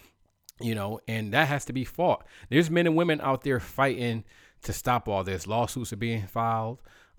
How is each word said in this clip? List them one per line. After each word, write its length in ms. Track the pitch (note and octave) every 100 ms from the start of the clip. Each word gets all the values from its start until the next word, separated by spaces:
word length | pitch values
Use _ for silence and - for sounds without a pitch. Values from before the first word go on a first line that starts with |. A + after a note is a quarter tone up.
| _ _ _ _ - -
You 120 | A#2+ A2
know, 240 | G2+ A2 -
and 240 | A2+ G#2
that 140 | A#2+ D3+
has 160 | C#3+ -
to 80 |
be 100 | C3 A#2+
fought. 400 | - F3 - - - -
There's 200 | C3+ E3
men 160 | E3+ E3+
and 80 | D#3+
women 240 | F3 D3+
out 220 | C#3 C3
there 160 | C#3+ B2
fighting 640 | - - C3+ B2 A#2+ A2+ - - - _
to 100 | -
stop 340 | - B2 B2 -
all 160 | G2
this. 240 | F#2+ F#2 F#2
Lawsuits 460 | A2+ A#2 C3 A2+
are 40 | G2+
being 260 | A#2 A2+ G2
filed. 540 | A#2 A2+ A2+ A2+ C3 - - _